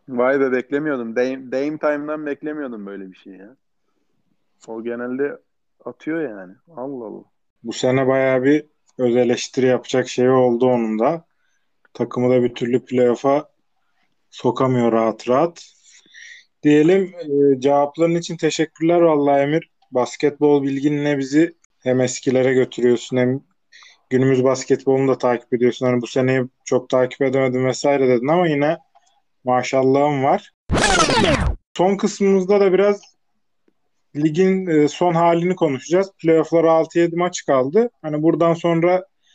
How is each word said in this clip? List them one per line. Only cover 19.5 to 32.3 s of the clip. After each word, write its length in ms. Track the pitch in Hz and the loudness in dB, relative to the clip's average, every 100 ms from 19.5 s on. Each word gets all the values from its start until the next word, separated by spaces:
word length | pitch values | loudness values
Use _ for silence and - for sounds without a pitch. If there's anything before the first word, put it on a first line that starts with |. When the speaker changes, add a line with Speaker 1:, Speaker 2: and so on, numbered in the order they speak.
| 160 - _ _ | -2 -4 _ _
Speaker 2:
Basketbol 720 | 123 120 - 147 143 147 147 | -2 -2 -2 -4 0 2 2
bilginle 540 | 139 139 147 147 147 143 | 2 -2 -2 0 -2 -2
bizi 360 | 131 147 165 - _ _ | 0 0 0 -2 _ _
hem 220 | 127 127 | -2 0
eskilere 520 | 127 - - 127 127 | 0 -2 -2 0 2
götürüyorsun 640 | 131 123 - 120 120 - 127 | 2 0 0 0 0 -2 -2
hem 220 | 123 135 - _ _ - - _ _ | 0 -2 -8 _ _ -20 -20 _ _
günümüz 340 | 127 131 131 | 0 2 2
basketbolunu 640 | 131 131 - 131 - 135 135 | 2 0 -2 -2 0 0 0
da 100 | 127 | 0
takip 360 | 127 120 - | 0 -2 -4
ediyorsun. 320 | 120 120 113 127 | -2 0 0 -2
Hani 160 | 123 | -2
bu 60 | 113 | -2
seneyi 400 | 135 127 131 127 _ - | -2 0 0 -4 _ -4
çok 240 | 131 - | -4 0
takip 320 | 131 127 - | 0 -2 -2
edemedim 440 | 135 135 135 127 127 | -2 0 0 -2 -2
vesaire 420 | - 147 139 131 | -2 0 0 2
dedin 200 | 123 131 | 2 0
ama 200 | 170 175 | 0 0
yine 300 | 143 147 165 _ _ _ _ _ _ | 0 -2 -2 _ _ _ _ _ _
maşallahım 800 | 123 123 120 131 131 139 147 143 | -2 -2 0 0 2 2 2 0
var. 280 | 139 196 - _ - - 855 740 605 494 381 254 165 - _ - | 0 0 -4 _ -6 -2 0 2 0 0 0 0 -2 -6 _ -2
Son 200 | 180 196 | 0 0
kısmımızda 600 | 202 - 196 | -4 -2 0